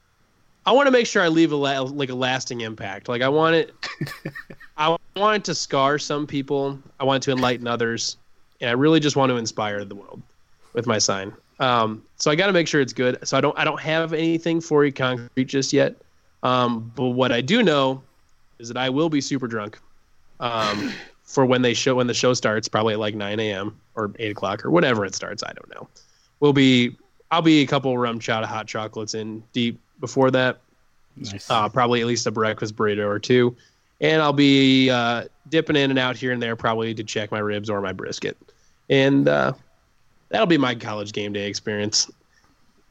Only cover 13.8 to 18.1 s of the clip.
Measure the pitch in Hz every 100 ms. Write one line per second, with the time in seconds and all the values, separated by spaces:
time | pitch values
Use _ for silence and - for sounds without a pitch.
13.8 | 156 160 160 160 165 165 170 165 160 151
14.8 | 147 131 131 127 120 - 131 139 135 139
15.8 | 139 - _ _ _ _ 131 127 123 117
16.8 | 117 117 127 123 123 117 127 226 208 147
17.8 | 135 131 -